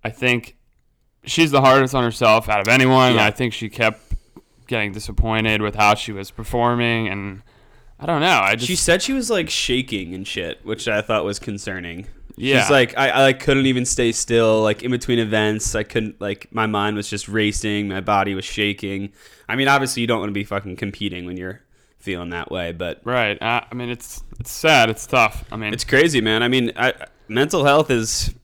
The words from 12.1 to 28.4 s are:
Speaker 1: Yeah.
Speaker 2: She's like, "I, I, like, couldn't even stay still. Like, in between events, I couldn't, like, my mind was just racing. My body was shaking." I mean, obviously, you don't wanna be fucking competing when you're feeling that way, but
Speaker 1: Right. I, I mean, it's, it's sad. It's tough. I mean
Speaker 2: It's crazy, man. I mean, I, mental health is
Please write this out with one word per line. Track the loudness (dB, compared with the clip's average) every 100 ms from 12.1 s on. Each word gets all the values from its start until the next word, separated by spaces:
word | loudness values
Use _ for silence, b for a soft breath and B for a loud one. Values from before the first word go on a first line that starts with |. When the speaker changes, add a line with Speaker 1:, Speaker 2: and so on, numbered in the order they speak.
| -18 -20 -8
Speaker 1:
Yeah. | 0 2
Speaker 2:
She's | 4
like, | 4 4 2
"I, | 0
I, | 4
like, | 4 4
couldn't | 0 2 2
even | 0
stay | -2 0 0
still. | 0 0 2 4 4
Like, | 2 0
in | -2
between | -4 0 0
events, | 2 2 0 0 -2
I | -4
couldn't, | -4 -4 -4 -6
like, | -8 -8 -8
my | -4 -2
mind | 0 -2 -2
was | -6
just | -8 -4
racing. | 0 0 0 -4 -2 -4
My | -4
body | 0 0 2
was | -2 -6
shaking." | -4 -2 -2 -6 -8 -8 b b b b
I | -2
mean, | 2
obviously, | 2 0 -4
you | -2
don't | -2
wanna | -2
be | -6
fucking | -4 -6 -6 -8
competing | -8 -6 -8 -8 -10
when | -8
you're | -10 -12 _ _ _ _
feeling | -10 -8 -6
that | -8 -8
way, | -6 -6
but | -6 -8 -8
Speaker 1:
Right. | -4 0 0 -2
I, | -2 -2 -4
I |
mean, | -10 -8
it's, | -10 -12 -16 -16 -14
it's | -12
sad. | -2 4 4 4
It's | 0 -2
tough. | 2 2 0 -10
I | -8
mean | -6
Speaker 2:
It's | -6
crazy, | 0 4 4 4
man. | 2 2
I | 2
mean, | 2 0 0
I, | -2 -2 -12 _ _
mental | 0 0 2
health | 4 4 4
is | 0 0 -2 -4 -6